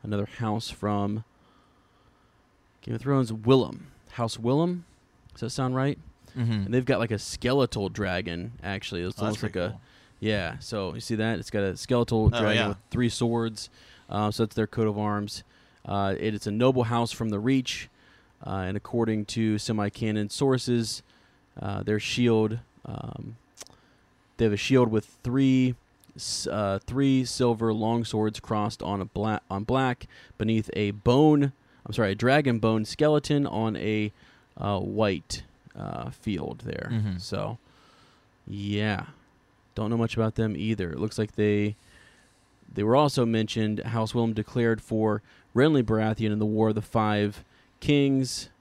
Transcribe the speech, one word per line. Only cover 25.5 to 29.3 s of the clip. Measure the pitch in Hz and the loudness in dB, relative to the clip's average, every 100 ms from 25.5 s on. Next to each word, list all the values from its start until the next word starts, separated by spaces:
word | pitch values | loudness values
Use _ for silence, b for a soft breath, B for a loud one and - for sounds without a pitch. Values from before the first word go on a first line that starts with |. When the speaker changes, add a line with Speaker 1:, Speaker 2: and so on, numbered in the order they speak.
| 131 127 120 _ _ - - | 6 4 0 _ _ -20 -12
Speaker 1:
s-, | - - - | -8 -6 -4
uh, | 101 101 98 | -2 -2 -2
three | - 127 139 131 | -4 0 4 4
silver | 123 - 123 113 113 | 0 0 2 2 0
long | 110 110 117 | 0 0 0
swords | 110 110 107 104 | 0 0 0 -2
crossed | - 107 104 - | -4 -2 -2 -4
on | - 101 | -4 -4
a | |
bla-, | 95 - 107 | -4 -4 -2